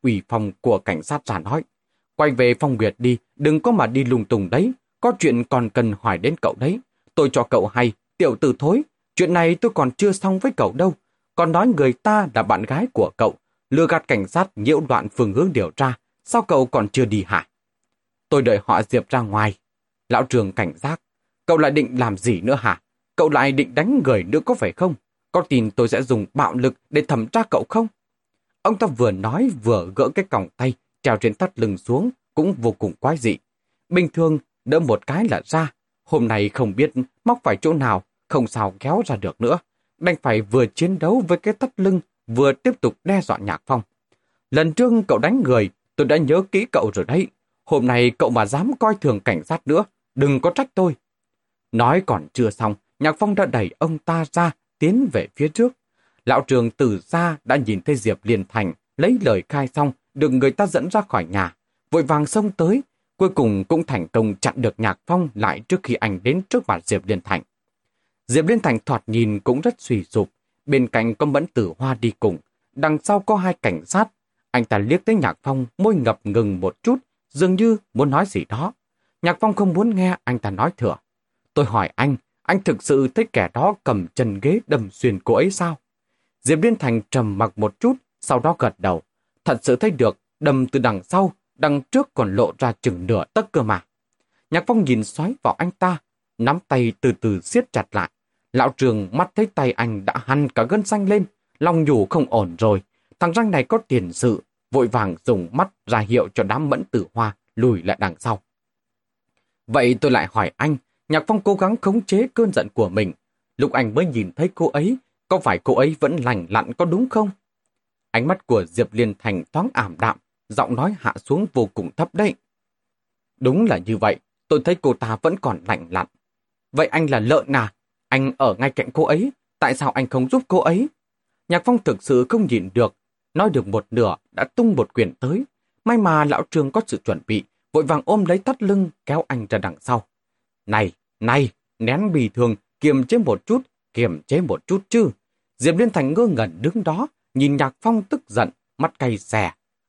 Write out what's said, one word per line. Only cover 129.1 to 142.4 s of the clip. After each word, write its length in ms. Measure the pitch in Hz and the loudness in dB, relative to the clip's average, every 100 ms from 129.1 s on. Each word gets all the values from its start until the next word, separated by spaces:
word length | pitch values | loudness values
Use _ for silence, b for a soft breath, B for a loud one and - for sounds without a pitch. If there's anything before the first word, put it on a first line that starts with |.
| 156 262 - _ - | 2 -2 -6 _ -4
tại 160 | 135 | -2
sao 160 | 131 139 | 0 -2
anh 160 | - 127 | -2 -2
không 220 | 131 127 | -2 0
giúp 140 | 262 - | 0 2
cô 100 | 180 | 2
ấy?" 300 | 160 180 294 _ _ _ _ _ - | 2 2 -2 _ _ _ _ _ -4
Nhạc 140 | 175 | -2
Phong 140 | 247 247 | 2 0
thực 180 | - 104 | 0 -4
sự 240 | - 127 127 | 2 2 2
không 180 | 226 175 | 0 0
nhịn 220 | 117 92 | 0 -2
được, 200 | 117 113 - _ _ _ | 0 0 -2 _ _ _
nói 160 | 156 208 | -2 0
được 160 | 139 98 | 0 -2
một 200 | 104 - | -4 -4
nửa 260 | 113 107 82 _ | 0 0 -2 _
đã 120 | - - | -8 -6
tung 200 | - 233 147 | 0 2 2
một 180 | 104 | 0
quyền 200 | - 98 - | 0 -2 -2
tới. 240 | 127 196 285 _ _ _ | -4 -4 -6 _ _ _
May 140 | 220 233 | -2 2
mà 260 | 190 156 | 2 2
lão 180 | 147 - - | 2 0 -2
Trường 200 | 156 135 | -2 0
có 100 | 220 220 | -2 -4
sự 100 | 104 | -6
chuẩn 160 | - 85 - | -6 -6 -4
bị, 180 | 107 - _ _ | -4 -6 _ _
vội 100 | 151 | -2
vàng 200 | 147 151 | 0 0
ôm 200 | - 214 | 0 0
lấy 140 | 175 190 | 2 0
thắt 240 | 262 262 | 0 -2
lưng 280 | 196 196 175 - - | 0 0 0 -4 -4
kéo 180 | 151 - | -4 -2
anh 180 | 127 104 | -6 -4
ra 80 | 104 | -4
đằng 180 | 92 82 | -4 -10
sau. 260 | - 120 - _ _ _ _ _ - | -4 -4 -4 _ _ _ _ _ -4
"Này, 260 | 107 95 - _ - | 0 0 -4 _ -6
này, 300 | 113 135 123 - _ - | 0 2 0 -4 _ -8
nén 340 | 113 143 208 | -4 -2 0
bì 160 | 160 113 | 0 -2
thường, 280 | - | 0